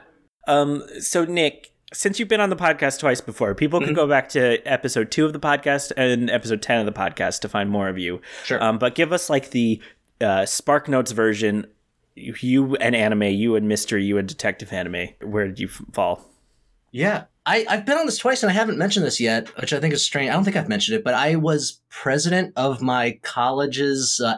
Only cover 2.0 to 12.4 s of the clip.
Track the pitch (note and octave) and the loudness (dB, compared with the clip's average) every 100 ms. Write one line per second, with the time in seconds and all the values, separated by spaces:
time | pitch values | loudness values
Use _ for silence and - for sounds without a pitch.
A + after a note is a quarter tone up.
2 | G3+ G3 G#3+ A3 G3+ F3+ F3 D3 C#3 - | -2 -2 0 2 2 2 0 2 0 0
3 | D3 B2+ - - A2+ - D3+ F3 - D#3 | 0 0 -4 -2 -2 2 2 2 2 2
4 | C#3+ C#3 - C#3+ B2 A#2 - C3+ B2+ A#2+ | 4 2 2 2 2 2 0 0 0 0
5 | A2 - D#3 D3+ D3+ C#3+ C#3+ C#3 - - | 0 2 0 2 0 0 2 0 -2 0
6 | B2+ A#2+ A#2+ A#2 A2+ G#2+ - A#2+ G#2 G#2 | 2 2 0 -2 -2 -4 0 0 0 -2
7 | F#2 - F#2 - G#2 G#2+ G2+ G#2 F#2+ F#2 | -4 -2 -4 -4 -4 -2 0 0 -2 -2
8 | F2 F2+ - - - B2 A2+ A2 B2 B2 | -4 -6 -10 -12 -4 0 2 2 0 2
9 | D#3+ F3 - C#3+ - B2 A#2 G#2+ - _ | 0 0 0 0 0 0 2 0 -4 _
10 | _ - G#2+ F#2+ G2 - - C#3+ D3 C3 | _ -2 0 2 0 -2 2 2 2 0
11 | A#2+ A2 A2 G#2+ A2 G#2 - _ _ _ | 0 2 2 4 0 0 -4 _ _ _
12 | _ - - A2 | _ -16 -14 -6